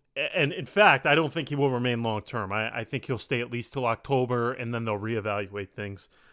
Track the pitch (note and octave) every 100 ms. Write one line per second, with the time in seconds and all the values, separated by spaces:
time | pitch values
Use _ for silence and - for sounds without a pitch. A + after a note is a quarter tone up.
0 | _ - D3+ F#3 D3 F3+ C#3 G3 G#3 C#3
1 | D3+ D3 D#3 E3+ C3+ D3 C#3 B2 B2 A#2+
2 | A#2 G#2+ - A#2+ G2 G#2 A2 A#2 A2 C3
3 | - A#2+ - B2 A#2+ A#2+ A#2 C#3 A#2+ A2+
4 | - C3+ B2 B2 A#2 B2+ A#2 A#2 A2+ G#2
5 | G#2 A2+ G#2 G2+ G2+ G2+ G2 - G#2 G2
6 | - _ _